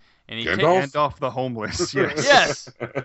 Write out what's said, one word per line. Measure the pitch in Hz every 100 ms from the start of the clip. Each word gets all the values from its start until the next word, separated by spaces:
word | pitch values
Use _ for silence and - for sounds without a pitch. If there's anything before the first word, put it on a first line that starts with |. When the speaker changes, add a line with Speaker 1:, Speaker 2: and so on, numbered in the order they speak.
| _ _ -
Speaker 1:
and | 113
he | 131
Speaker 2:
Gandalf? | 104 151 185
Speaker 1:
takes | 143
Speaker 3:
Gandalf | 147 147 -
the | 135
homeless, | 123 127 117 104 87 175
<laughs> | 135
yes. | 123 151
Speaker 1:
Yes. | 262 269 160 - - - - 139